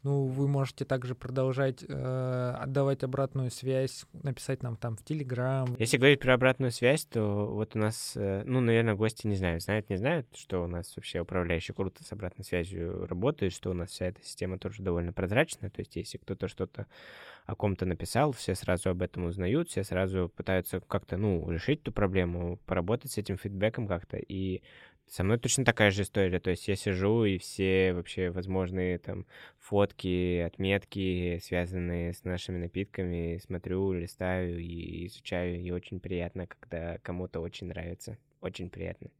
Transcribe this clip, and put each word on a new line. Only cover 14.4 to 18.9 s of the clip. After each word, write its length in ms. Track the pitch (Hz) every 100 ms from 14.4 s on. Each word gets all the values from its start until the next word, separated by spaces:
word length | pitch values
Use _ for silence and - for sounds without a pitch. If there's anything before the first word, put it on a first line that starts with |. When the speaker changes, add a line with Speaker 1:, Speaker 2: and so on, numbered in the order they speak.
| 95 92
Speaker 2:
тоже 240 | 95 107
довольно 300 | 95 87 87
прозрачная, 580 | - 92 110 165 - 95
то 80 | -
есть 140 | 95
если 240 | - - -
кто-то 300 | - 98 95
что-то 400 | - 90 - 101 - - - - - -
о 80 |
ком-то 320 | 101 107 95 92
написал, 460 | 87 85 113 147
все 240 | 127 - 92
сразу 340 | - 90 95